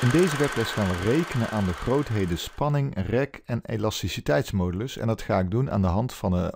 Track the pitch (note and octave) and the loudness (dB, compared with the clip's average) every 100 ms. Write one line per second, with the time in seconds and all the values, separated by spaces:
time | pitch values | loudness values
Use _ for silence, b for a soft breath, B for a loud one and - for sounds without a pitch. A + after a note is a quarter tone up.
0 | B2 D3 F3+ C#3+ C#3+ - A2+ - G2 F2+ | 4 4 4 2 0 0 -2 0 0 2
1 | F#2 C#3+ E3+ C3 A2+ A2 G2 F2 - C3 | 2 2 2 0 0 0 0 0 0 0
2 | D3 G#2+ F#2 E2+ - - D3 D3 C#3 - | 0 0 0 -2 -4 -4 0 0 0 -2
3 | F#2+ A2+ C#3+ - - A#2+ - A2 G#2+ - | 0 0 0 -4 -6 -6 -4 -2 -2 -2
4 | G2 - - D3 - G2+ F2+ F2 B2 - | -6 -6 0 0 2 0 0 -2 -6 -4
5 | A#2 A2 - G2+ F#2 A2 C3+ G#2 F#2+ F2 | -2 -2 0 0 2 0 0 2 2 2
6 | B2 - G2 F2+ E2+ | -2 -4 -2 0 -2